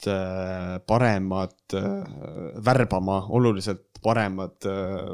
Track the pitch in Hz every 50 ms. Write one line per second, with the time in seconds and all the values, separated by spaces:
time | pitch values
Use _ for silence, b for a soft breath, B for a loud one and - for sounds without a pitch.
0 | - 101 98 95 95 92 92 95 92 92 92 92 90 90 92 92 - - 110 120
1 | 123 117 104 95 95 95 92 95 92 90 - _ _ - 98 95 98 101 98 98
2 | - - - 71 - - 80 90 87 76 - - 107 113 131 131 120 - 101 92
3 | 92 95 95 95 95 104 90 123 123 117 104 95 95 107 95 90 _ _ - -
4 | - 110 117 117 107 98 95 95 95 87 - - - 98 95 98 95 92 98 87
5 | 98 95